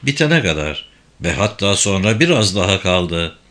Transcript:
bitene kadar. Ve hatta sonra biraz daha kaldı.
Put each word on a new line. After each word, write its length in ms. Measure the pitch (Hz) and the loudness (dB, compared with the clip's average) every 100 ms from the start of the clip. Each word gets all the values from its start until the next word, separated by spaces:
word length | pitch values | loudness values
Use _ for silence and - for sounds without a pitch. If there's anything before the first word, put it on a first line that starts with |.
bitene 380 | - 139 151 160 | -4 0 2 2
kadar. 440 | 95 76 76 76 - _ _ - | 2 -2 -4 -8 -14 _ _ -8
Ve 120 | 82 | -4
hatta 420 | 78 104 - 98 98 | -2 -2 0 0 0
sonra 440 | 101 95 104 110 | 0 2 2 2
biraz 360 | 170 135 101 98 | 2 2 2 0
daha 260 | 92 95 | 0 0
kaldı. 540 | 92 90 87 85 82 - _ | 0 0 0 -4 -6 -10 _